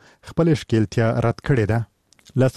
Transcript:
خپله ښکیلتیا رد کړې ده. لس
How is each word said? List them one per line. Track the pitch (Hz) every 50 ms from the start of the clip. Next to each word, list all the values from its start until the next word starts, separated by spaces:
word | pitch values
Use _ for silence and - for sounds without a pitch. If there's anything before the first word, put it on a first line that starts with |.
| _ - _ _ _ -
خپله | - - 165 170 147 -
ښکیلتیا | - - 117 110 107 - - 120 113 113 123 120 117
رد | 117 - - -
کړې | - 143 120 104 95 110
ده. | 117 107 _ _ _ _ _ _ _ _ - - 123
لس | 131 127 -